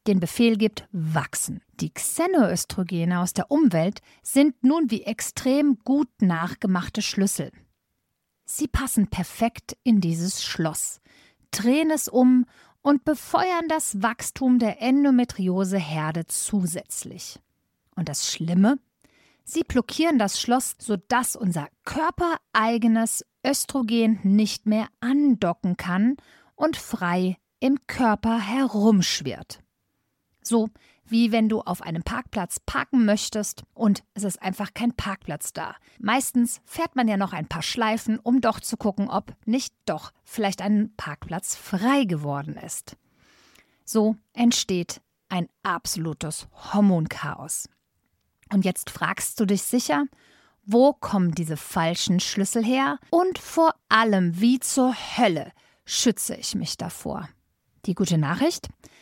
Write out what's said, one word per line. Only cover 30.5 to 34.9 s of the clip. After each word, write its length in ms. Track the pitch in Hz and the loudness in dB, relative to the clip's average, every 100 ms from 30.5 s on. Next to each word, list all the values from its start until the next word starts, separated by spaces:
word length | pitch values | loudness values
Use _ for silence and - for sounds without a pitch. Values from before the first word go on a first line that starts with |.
| 233 220 - _ _ _ | 0 0 -6 _ _ _
wie 220 | 226 233 | 2 4
wenn 160 | 226 220 | 4 2
du 140 | 214 | 0
auf 180 | - 180 | -4 -6
einem 220 | - 165 | -6 -6
Parkplatz 580 | - 233 - 226 175 - | -6 -8 -6 -8 -6 -8
parken 460 | - 277 - 262 214 | -6 -4 0 4 4
möchtest 560 | 214 - 214 208 - - | 4 0 -4 -6 -10 -18
und 320 | - 220 196 - | 0 2 2 -2
es 120 | - | -6
ist 180 | 196 - | -6 -4
einfach 320 | - - 202 | -8 -6 -8
kein 180 | - 240 | -4 -4